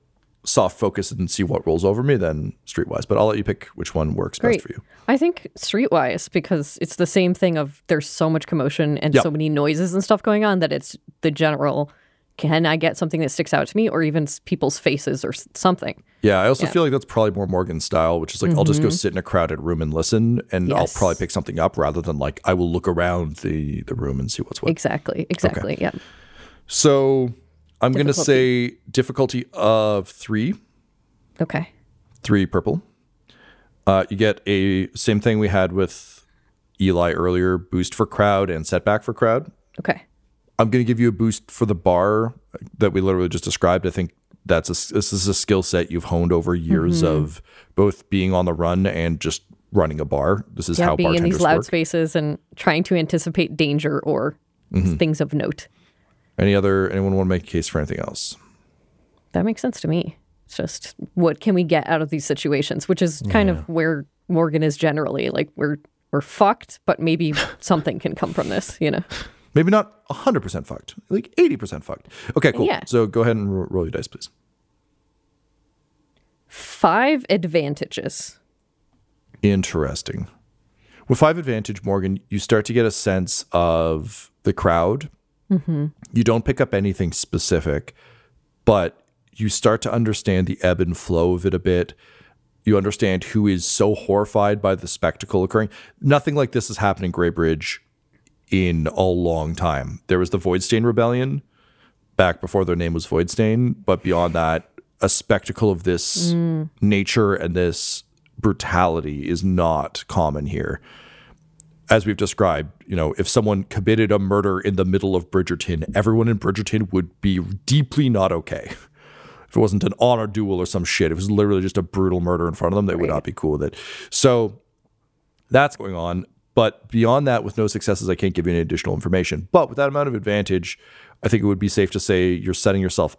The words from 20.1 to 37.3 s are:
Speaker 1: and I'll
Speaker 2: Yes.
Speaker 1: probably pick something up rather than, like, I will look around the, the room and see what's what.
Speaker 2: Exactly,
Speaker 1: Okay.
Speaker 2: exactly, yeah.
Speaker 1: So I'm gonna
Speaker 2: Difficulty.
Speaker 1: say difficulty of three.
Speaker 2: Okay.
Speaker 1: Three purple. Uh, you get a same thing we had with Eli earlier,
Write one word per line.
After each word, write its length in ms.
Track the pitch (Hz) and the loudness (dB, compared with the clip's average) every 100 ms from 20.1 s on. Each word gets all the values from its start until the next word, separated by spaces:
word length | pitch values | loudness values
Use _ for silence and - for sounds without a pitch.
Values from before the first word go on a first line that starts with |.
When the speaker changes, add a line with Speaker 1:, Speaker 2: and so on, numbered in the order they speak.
| 110 117 120 - | 2 2 0 -2
Speaker 1:
and 220 | 92 90 | -2 0
I'll 80 | 95 | 0
Speaker 2:
Yes. 140 | 85 - | 0 0
Speaker 1:
probably 160 | 92 82 | 0 0
pick 140 | 87 | -4
something 280 | 95 - 87 | -4 -4 -2
up 160 | 82 - | -2 0
rather 240 | 76 80 | -2 -2
than, 180 | 82 73 | -4 -2
like, 220 | 69 - | -4 -4
I 100 | - | 0
will 160 | 92 87 | 0 2
look 160 | 85 92 | 0 0
around 480 | 85 87 87 78 73 | 0 0 0 -4 -6
the, 460 | - 78 73 73 | -4 -4 -4 -6
the 120 | - | -6
room 240 | - 69 67 | -6 -4 -4
and 120 | - | -4
see 120 | - | -6
what's 180 | - - | -8 -6
what. 80 | - | -4
Speaker 2:
Exactly, 500 | 160 - - - - | -2 -4 -4 -6 -8
Speaker 1:
Okay. 60 | 175 | -6
Speaker 2:
exactly, 480 | 175 185 - - 147 | -4 -4 -4 -6 -4
yeah. 100 | - - - - - - - - - | -4 -6 -14 -20 -20 -20 -20 -20 -6
Speaker 1:
So 680 | - 151 139 135 135 123 113 _ _ _ - | 2 4 4 4 2 0 -6 _ _ _ -2
I'm 120 | 123 | 0
gonna 140 | 135 143 | 2 2
Speaker 2:
Difficulty. 640 | 170 143 131 127 123 120 | 2 4 4 4 2 0
Speaker 1:
say 60 | - - | -6 -6
difficulty 540 | - 127 139 127 123 - | 0 0 0 0 -2 -8
of 560 | - 107 110 107 101 95 | 0 2 4 2 0 -4
three. 460 | - - 107 135 208 _ _ _ _ _ _ _ - | -10 -4 -2 -2 -4 _ _ _ _ _ _ _ -8
Speaker 2:
Okay. 280 | 165 143 170 _ _ _ _ - | -4 -4 -6 _ _ _ _ -10
Speaker 1:
Three 220 | - 104 92 | 0 2 2
purple. 360 | 92 - 170 - _ _ _ _ _ - _ _ _ - | 0 0 -4 -6 _ _ _ _ _ -20 _ _ _ 2
Uh, 180 | 95 90 | 2 2
you 60 | 98 | 2
get 240 | 107 98 98 | 0 0 0
a 420 | 98 98 95 92 | 2 2 0 -2
same 260 | - - 104 | -4 0 2
thing 180 | 120 107 | 2 2
we 100 | 104 | 2
had 240 | 95 92 | 2 0
with 540 | 92 92 - - - _ _ _ _ _ - | 0 -2 -4 -18 -20 _ _ _ _ _ -2
Eli 320 | 95 87 87 | 2 4 2
earlier, 440 | 82 90 | 2 0